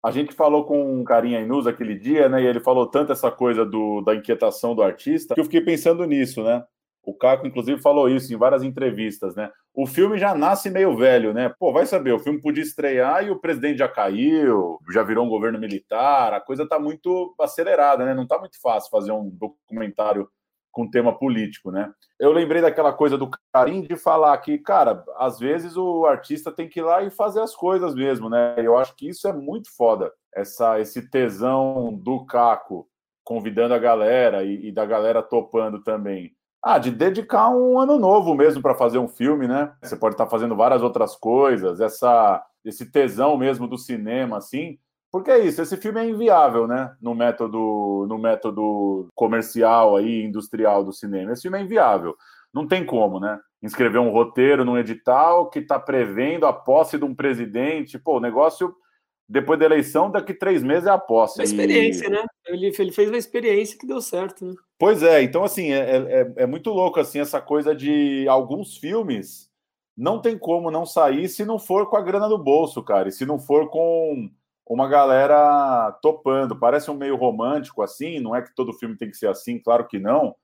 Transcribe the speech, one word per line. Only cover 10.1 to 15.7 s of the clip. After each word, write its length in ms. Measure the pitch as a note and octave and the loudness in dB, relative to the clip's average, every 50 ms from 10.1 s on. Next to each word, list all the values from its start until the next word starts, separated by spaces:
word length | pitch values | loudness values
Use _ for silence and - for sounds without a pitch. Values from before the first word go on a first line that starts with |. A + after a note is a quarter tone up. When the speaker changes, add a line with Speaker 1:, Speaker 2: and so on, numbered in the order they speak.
| G#3+ G3 | 2 0
Speaker 1:
já 160 | F#3+ G3+ F#3 | 0 0 0
nasce 340 | D3+ D3 F3 G3+ - - G3+ | 0 2 0 0 0 -2 -6
meio 260 | F#3 F#3+ F#3+ F#3 C3 | 0 2 2 2 2
velho, 380 | A2 B2 C3 B2+ B2 A2 G#2+ | 4 4 6 6 4 2 0
né? 220 | G#2+ A#2 B2+ A#2+ - _ | -2 -2 -4 -4 -4 _
Pô, 140 | F#3 E3 | -2 0
vai 140 | B2 D3+ C4+ | 2 2 0
saber, 260 | - G3+ F#3 C3+ C3 | 2 0 -2 2 2
o 60 | A#2+ G#2+ | 0 0
filme 200 | G#2+ C#3 D3+ D3 | 0 -4 -6 -4
podia 240 | C#3 D3+ D3 D3+ | -4 -4 -4 -4
estrear 600 | D#3 D3+ - - D3 C#3 C3+ B2+ B2+ C3+ D#3 F#3 G3+ | -6 -8 -8 -4 -4 -2 0 0 0 2 0 0 0
e 60 | G#3 | -2
o 100 | F#3+ - | -6 -4
presidente 380 | - E3 D#3+ B2+ B2 D3 D3 B2+ | -4 -4 -4 -2 -2 -4 0 0
já 100 | C3+ B2 | -2 -2
caiu, 920 | - - G#2 G2 F#2+ G#2+ B2+ D3 D#3+ D#3 D3 C3 A2+ G2+ F2+ E2+ E2 - _ - | 0 -2 -2 -2 0 0 2 2 2 4 2 2 2 2 0 -2 -6 -10 _ -2
já 100 | F2+ A2+ | 0 0
virou 220 | A2 G2 A2 A2+ A#2+ | 0 2 0 -2 0
um 40 | A#2+ | 0
governo 280 | A2 G#2+ G#2+ A#2 A2+ G#2+ | -2 -2 -2 -4 -4 -4
militar, 760 | A2+ G#2 | -8 -8